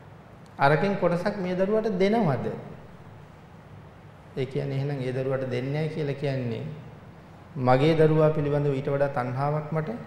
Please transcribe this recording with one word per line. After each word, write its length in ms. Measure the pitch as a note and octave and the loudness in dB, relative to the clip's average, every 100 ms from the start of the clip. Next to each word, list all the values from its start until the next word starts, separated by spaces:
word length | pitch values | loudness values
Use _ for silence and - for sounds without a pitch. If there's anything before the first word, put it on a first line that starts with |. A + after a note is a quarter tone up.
| - - - - - - | -20 -20 -20 -20 -16 2
අරකින් 400 | C#3+ D#3 G3 F#3+ | 4 4 2 0
කොටසක් 400 | F3 E3+ G#3 G3+ | 0 0 -2 -4
මේ 180 | F3+ | -4
දරුවාට 340 | F3+ F#3+ A3 A3 | -2 0 0 0
දෙනවද? 560 | F3+ G3 A3+ F3 A#2+ G#2+ - - - - - - - - - - - - - - - - - - | 2 2 4 2 0 -2 -6 -12 -18 -18 -20 -20 -20 -20 -20 -20 -20 -20 -20 -20 -20 -20 -20 -14
ඒ 140 | C#3+ B2+ | -8 -4
කියන්නේ 300 | C#3+ C#3 C3+ | -4 -4 -4
එහෙනම් 240 | C#3+ C#3+ | -4 -4
ඒ 120 | B2+ | -4
දරුවාට 340 | B2+ C3 C3+ B2+ | -2 -2 -2 -2
දෙන්නේ 240 | B2 C3+ | -4 -2
නැහැ 160 | D3+ D#3 | -2 -4
කියලා 260 | D#3 C#3+ | -4 -4
කියන්නේ 500 | C3+ C#3+ C3 A#2+ A2+ D#3 - - - - - - - - | -2 -4 -2 -4 -6 -8 -12 -16 -18 -20 -20 -20 -20 -14
මගේ 400 | C#3+ B2+ C3+ D#3 D#3 | -2 4 6 6 6
දරුවා 340 | D#3 D#3 D3+ | 6 6 4
පිළිබඳව 440 | D#3 C#3+ C#3+ D3 | 4 0 2 0
ඊට 140 | C3+ D3 | 0 -2
වඩා 200 | C#3 C#3+ | 0 0
තණ්හාවක් 600 | C3 B2 B2+ D3 D3+ D3+ | 0 -4 -2 -2 -2 -2
මට 220 | D#3+ D#3 A#3 | -4 -4 -8